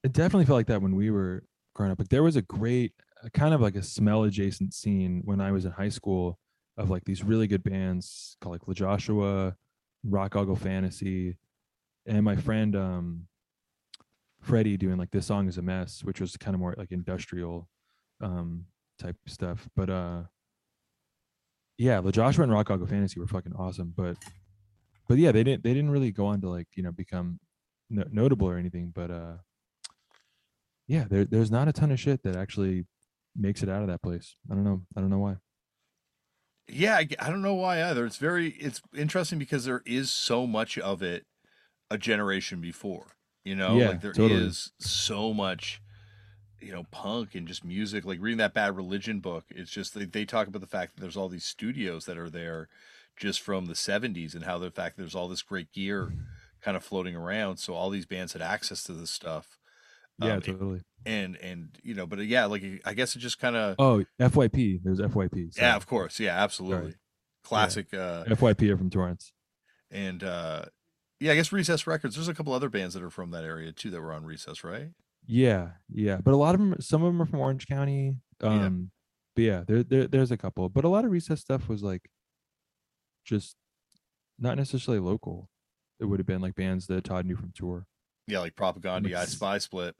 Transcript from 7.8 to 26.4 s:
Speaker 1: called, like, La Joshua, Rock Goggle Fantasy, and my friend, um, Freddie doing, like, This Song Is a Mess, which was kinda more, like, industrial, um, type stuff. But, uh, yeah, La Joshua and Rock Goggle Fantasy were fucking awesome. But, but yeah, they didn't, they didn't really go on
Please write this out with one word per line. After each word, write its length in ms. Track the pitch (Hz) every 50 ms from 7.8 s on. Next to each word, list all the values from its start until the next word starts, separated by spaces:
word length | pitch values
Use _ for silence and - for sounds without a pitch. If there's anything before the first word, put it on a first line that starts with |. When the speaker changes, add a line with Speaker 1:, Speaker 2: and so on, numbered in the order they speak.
| 95 92 90 90 92 - - - - - - _
Speaker 1:
called, 140 | - 87 85
like, 140 | 85 - -
La 60 | 92
Joshua, 840 | - 98 95 101 98 - - 107 104 101 98 98 95 95 92 92 _ _ _ _ _ _ _ _ _
Rock 300 | - 110 98 98 98 98
Goggle 240 | - 104 101 95 95
Fantasy, 800 | - - 95 95 95 95 92 - - 101 95 95 92 90 90 87 _ _ _ _ _ _ _ _ _ _ _ _ _ _
and 180 | - 110 107 107
my 120 | 107 98
friend, 380 | 92 - - 110 110 110 107 101
um, 520 | 98 95 92 90 87 87 87 85 85 87 _ _ _ _ _ _ _ _ _ _ _ _ _ - _ _ _ _ _ _ _ _ _
Freddie 360 | - - 120 113 107 107 101 92
doing, 180 | 98 95 92
like, 140 | 90 90 -
This 160 | - 98 87
Song 220 | - 107 101 98 92
Is 100 | 87 92
a 40 |
Mess, 400 | 85 92 92 92 90 82 - - -
which 160 | 98 92 -
was 160 | 98 87 -
kinda 220 | - - 104 95 92
more, 160 | 90 87 87 -
like, 140 | 98 -
industrial, 760 | 92 90 87 - 92 92 - - - 90 87 85 85 87 87 _ _ _ _ _ _ _ _ _ _ _
um, 460 | 110 98 90 87 87 85 85 85 85 _ _ _ _ _ _ -
type 200 | - 90 87 _ _
stuff. 420 | - - - 95 87 87 110 - - _
But, 140 | - 95 92
uh, 340 | 92 92 87 87 87 85 87 - _ _ _ _ _ _ _ _ _ _ _ _ _ _ _ _ _ _ _ _ _ _ _ _ _ _ _ _ _ -
yeah, 200 | 117 127 117 95
La 120 | 90 95
Joshua 340 | 95 107 113 131 - 170 156
and 80 | 123
Rock 160 | 110 104 107 -
Goggle 180 | 101 92 90
Fantasy 340 | 98 101 101 98 92 - 87
were 60 | 85
fucking 280 | 104 95 92 90 87 87
awesome. 360 | 95 92 92 87 92 90 85 85
But, 220 | - 92 87 90 - - - - - _ _ _ _ _ _ _ _ _ _ _ _ _ -
but 100 | 123 135
yeah, 140 | 170 160
they 120 | 113 110 117
didn't, 180 | 135 131 - -
they 100 | 117 127
didn't 160 | 139 147 147
really 220 | 143 143 135 117
go 140 | 95 101 101
on 140 | 101 104 98